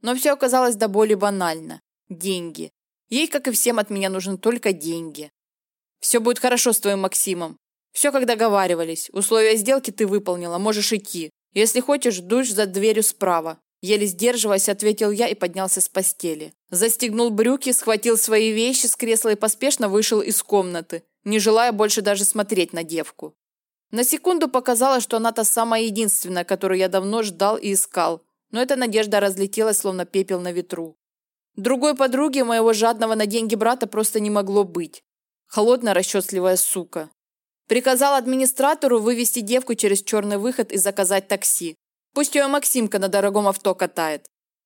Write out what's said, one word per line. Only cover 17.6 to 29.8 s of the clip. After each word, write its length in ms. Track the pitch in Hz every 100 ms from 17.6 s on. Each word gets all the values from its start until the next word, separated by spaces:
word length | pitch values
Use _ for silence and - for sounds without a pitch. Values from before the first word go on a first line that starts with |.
| 262
схватил 460 | 247 226 214 233 220
свои 340 | 220 214 220
вещи 360 | 220 233 262 247
с 80 | -
кресла 340 | 233 226 226
и 60 | 208
поспешно 520 | 220 - 269 - 208
вышел 320 | 202 214 214
из 240 | - 208
комнаты, 600 | - 202 185 175 - 170 - _
не 160 | 202 214
желая 320 | 208 220 247
больше 300 | 208 214 226
даже 240 | 202 202 196
смотреть 480 | 214 202 190 170
на 100 | 170
девку. 520 | 165 165 156 - 151 - _ _ _ _ _
На 120 | 220
секунду 460 | 254 311 359 349 285
показалось, 540 | 254 247 233 262 262
что 140 | - 226
она 140 | 226
та 140 | 226 214
самая 380 | - 226 226
единственная, 600 | 226 202 214 - 180 180
которую 340 | 170 190 190 185
я 120 | 190
давно 340 | 190 196 226
ждал 320 | 214 165 196 220
и 160 | 208
искал, 500 | 190 - - 165 165 _ _ _
но 100 | 220
эта 140 | 262 269
надежда 460 | 240 214 214 208
разлетелась, 560 | 202 190 196 208 220
словно 280 | 208